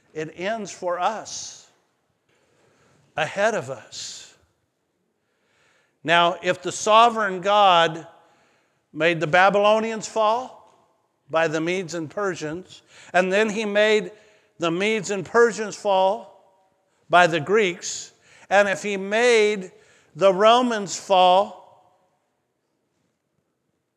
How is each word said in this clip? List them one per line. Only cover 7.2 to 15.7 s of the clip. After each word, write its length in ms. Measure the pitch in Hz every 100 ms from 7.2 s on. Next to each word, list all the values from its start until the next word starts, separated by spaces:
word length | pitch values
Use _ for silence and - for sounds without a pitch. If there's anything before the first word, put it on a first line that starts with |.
| 202 185
God 640 | 196 208 202 170 165 160 151 - _ _ _ _ _ _ _
made 280 | 151 165 165
the 60 | 165
Babylonians 800 | 180 196 202 208 220 220 220 -
fall 480 | 220 214 233 254 - _ _ _ _ _ _ _
by 200 | 156 165
the 120 | 156
Medes 340 | 160 185 165
and 160 | 170 151
Persians, 720 | - 196 151 151 170 185 - _ - -
and 200 | 180 185
then 180 | 196 220
he 140 | 202
made 480 | 208 202 214 214 180 - _ _ _ -
the 120 | 165
Medes 400 | 170 208 220 170
and 160 | 196 147
Persians 500 | 233 233 190 214